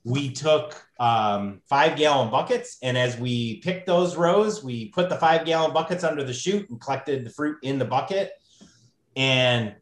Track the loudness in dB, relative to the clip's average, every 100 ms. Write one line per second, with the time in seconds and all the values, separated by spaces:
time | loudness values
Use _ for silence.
0 | -4 -2 -2 -2 2 2 2 -14 -16 0
1 | 2 4 2 0 -4 -8 0 4 4 4
2 | 2 4 2 0 0 -2 -4 -6 -2 0
3 | 0 -2 -4 -2 -4 -4 -6 -4 2 2
4 | 2 2 2 4 2 -2 -8 -8 -6 -2
5 | -2 2 2 2 2 0 2 0 -2 -2
6 | -2 -2 -6 -4 -2 -2 -4 -12 -6 -6
7 | -4 -6 -6 -6 -6 -4 -6 -4 -2 -2
8 | -2 -4 -4 -8 _ _ -20 _ _ _
9 | _ -2 2 4 4 2 -2 -8